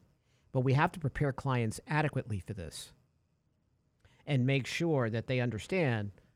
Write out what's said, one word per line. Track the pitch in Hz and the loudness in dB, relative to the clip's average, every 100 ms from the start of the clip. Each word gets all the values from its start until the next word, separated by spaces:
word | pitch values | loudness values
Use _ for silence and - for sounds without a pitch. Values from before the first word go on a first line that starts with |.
| - _ _ _ _ | -16 _ _ _ _
But | 131 | 0
we | 127 | 2
have | 131 170 | 4 2
to | - | 0
prepare | 139 - 143 | -4 -2 -2
clients | 123 139 127 110 - - | -2 -2 0 0 -4 -2
adequately | 151 151 135 123 104 | 0 0 -2 -4 -6
for | - | -6
this | 95 80 - - - _ _ _ _ _ _ _ _ _ _ _ _ - | -10 -10 -12 -16 -20 _ _ _ _ _ _ _ _ _ _ _ _ 0
and | 139 123 | 2 4
make | 139 120 | 2 0
sure | - 170 147 117 | -2 2 2 2
that | 113 - | 0 0
they | 131 | 0
understand | 123 110 - 185 147 113 101 - _ | 0 -2 -2 0 2 2 -2 -8 _